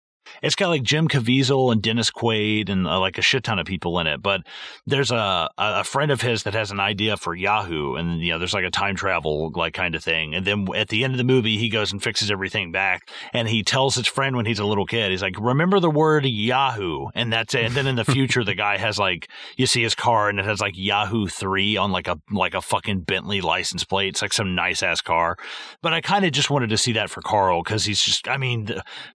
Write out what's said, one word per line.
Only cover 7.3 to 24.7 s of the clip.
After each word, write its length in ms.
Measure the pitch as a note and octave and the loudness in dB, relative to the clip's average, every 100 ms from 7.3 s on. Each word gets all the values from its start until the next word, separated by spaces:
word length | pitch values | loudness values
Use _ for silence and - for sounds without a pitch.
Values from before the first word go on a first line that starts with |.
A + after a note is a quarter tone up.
Yahoo, 600 | E2+ F#2+ G#2+ F#2 D#2+ C#2+ C2 | -2 0 0 0 -4 -2 -2
and, 260 | E2+ E2+ | -2 -2
you 120 | E2+ | -2
know, 40 | E2 | -2
there's, 160 | F2 | -2
like, 120 | G2+ F2+ | -2 -2
a 40 | |
time 260 | - G2+ F#2+ | -2 -2 -2
travel, 560 | G2 F2 D#2 D2+ D#2+ E2+ | -2 -2 0 -2 -2 -2
like, 180 | E2 | -4
kind 220 | - F2 D#2+ | -2 -4 -2
of 80 | |
thing. 320 | - E2 D#2 E2 | -2 -2 -2 -2
And 100 | F#2+ | -2
then 200 | G#2 F#2+ | 0 0
w-, 140 | G2 | -2
at 100 | A2 | -2
the 160 | A2 C3 | 0 0
end 80 | |
of 40 | B2+ | 0
the 60 | |
movie, 340 | B2 C3 A2 G#2+ | 4 4 4 0
he 120 | A2+ | 0
goes 240 | A2 G2+ | 0 -2
and 100 | G2+ | -2
fixes 260 | A#2 G#2 G#2 | -4 -2 0
everything 440 | G2 F#2+ A2 F2+ | -2 -2 -2 -2
back, 360 | F#2 F#2+ F2+ - - - | 0 0 -2 -6 -16 -6
and 140 | A#2+ A2+ | -2 0
he 160 | A2+ | 0
tells 320 | G#2 C3 C3+ B2 | 0 2 2 2
his 100 | A2+ | 0
friend 300 | - C3+ B2 | 0 0 0
when 100 | A2 | 0
he's 140 | G#2 | 0
a 60 | G#2 | 0
little 200 | G#2 F#2 | 0 0
kid, 260 | A2+ G2+ | 0 0
he's 100 | F#2 | 0
like, 180 | F#2+ F#2+ | -2 -2
"Remember 400 | A2+ C3+ F3+ G3+ | 0 2 4 4
the 100 | E3+ | 4
word 360 | D3+ D#3 D3+ C3+ | 4 4 4 2
Yahoo," 840 | G#2+ A2 B2+ C3+ A2 F#2 C#2+ C#2 - | 0 0 2 0 0 -4 -4 -6 -4
and 160 | A#2 | -2
that's 240 | A2+ A#2 C3 | -2 0 0
it. 80 | |
And 100 | A#2 | 0
then 140 | B2+ C3+ | 0 0
in 80 | B2 | 0
the 100 | A2+ | 2
future, 380 | C3+ C3 B2+ | 2 2 2
the 100 | G#2 | 0
guy 240 | F#2+ G#2 G2 | 0 0 0
has, 220 | A2 G#2 | 0 0
like, 300 | G2 F2 - - - - | 0 -2 -6 -16 -10 0
you 100 | B2+ | 2
see 160 | B2 | 2
his 140 | A2+ - | 2 0
car, 320 | B2 A2+ G#2 | 2 4 4
and 100 | G2+ | 2
it 60 | G2 | 0
has, 140 | G2+ | 0
like, 140 | G2+ F2+ | -2 -2
Yahoo 520 | F#2+ G2+ G#2 A2+ G2 | 0 0 0 0 -2
three 500 | - G2 F#2+ G2+ G#2 | -2 -2 0 2 2
on, 140 | G2 | 0
like, 160 | F#2 F2 | 0 -2
a, 100 | E2+ - | -4 -4
like, 220 | G2+ F2+ | -2 0
a 80 | F#2 | -2
fucking 380 | - A2 - G2 | -2 -4 -2 -4
Bentley 380 | E2 F#2 F2+ G2+ | -2 -4 -2 -2
license 460 | E2+ F2+ E2+ F2+ - | 0 -2 -2 -4 -2
plate. 240 | F#2+ G2 | -2 -2
It's, 120 | - | -2
like, 120 | G2+ | -2
some 200 | - G2 F2+ | -2 -2 0
nice-ass 440 | F2+ | 0